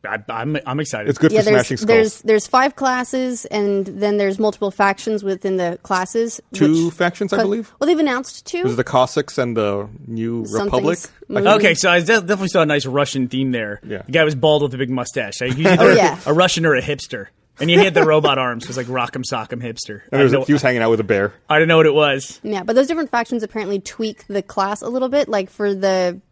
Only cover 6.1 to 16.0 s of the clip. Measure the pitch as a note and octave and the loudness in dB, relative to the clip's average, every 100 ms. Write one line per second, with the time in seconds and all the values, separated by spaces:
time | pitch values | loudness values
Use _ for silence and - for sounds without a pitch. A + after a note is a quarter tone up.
6.1 | A3+ A3+ - _ G3 D3+ D#3+ E3 E3 F3 | -2 -4 -6 _ 0 2 2 0 0 -4
7.1 | - G3+ G3+ G3+ A3+ G#3+ _ D4 E4 D4+ | -2 -4 0 0 -2 -6 _ 0 2 0
8.1 | B3+ C4 - - F4 F4+ A#2+ B2 B2+ B2+ | -2 -8 -16 -10 -4 -4 -2 0 2 2
9.1 | - C#3 - B2 A2+ G#2 G2+ G#2 A2 B2 | 0 -4 -4 -2 -2 -2 -2 -8 -14 -12
10.1 | A2+ A2+ A#2 G#2+ G#2+ G3+ B2+ B2+ - - | -6 -6 -6 -4 -4 0 0 0 -4 -8
11.1 | _ - C#3+ G3 G#3+ G3+ E3 F#3+ F3 E3+ | _ -8 0 2 4 4 2 2 2 2
12.1 | A3+ F3 G3 F#3+ F#3 D#3 D3 C3+ C3+ C#3+ | 0 0 -2 0 0 2 0 -2 -2 -2
13.1 | C3+ B2+ C3 C3+ A#2+ G#2+ G#2 - G2+ F#2+ | -2 -2 -2 -2 -2 -6 -10 -10 -10 -2
14.1 | C#3+ D#3 C#3 D#3 D3+ C#3+ B2+ C3 C3 A#2+ | 0 0 2 2 2 0 -4 -4 -4 -4
15.1 | - G#2 - B2+ B2+ F3 F#3 G3 F#3+ | -6 -6 -6 -6 0 2 6 6 6